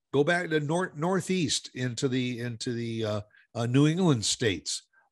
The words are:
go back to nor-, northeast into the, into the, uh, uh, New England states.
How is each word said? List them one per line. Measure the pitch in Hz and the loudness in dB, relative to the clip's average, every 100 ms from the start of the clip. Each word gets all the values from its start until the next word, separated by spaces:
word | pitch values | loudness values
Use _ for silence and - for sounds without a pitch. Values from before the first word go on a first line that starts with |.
| - | -2
go | 135 | 0
back | 147 175 175 | 2 2 0
to | 156 | -2
nor-, | 147 170 185 147 | 0 -2 -2 -2
northeast | 175 190 - 185 143 - - | -2 0 0 0 0 -2 -6
into | 135 127 117 139 | -6 -6 -2 -2
the, | 131 123 120 | 0 -2 -4
into | 120 113 127 | -8 -6 -6
the, | 117 117 113 | -4 -4 -4
uh, | 107 104 - _ _ 110 | -2 -2 -6 _ _ -4
uh, | 117 | 2
New | 131 151 | 4 4
England | 170 180 120 98 | 4 4 4 0
states. | - 113 82 - - _ _ _ | 0 0 0 -6 -10 _ _ _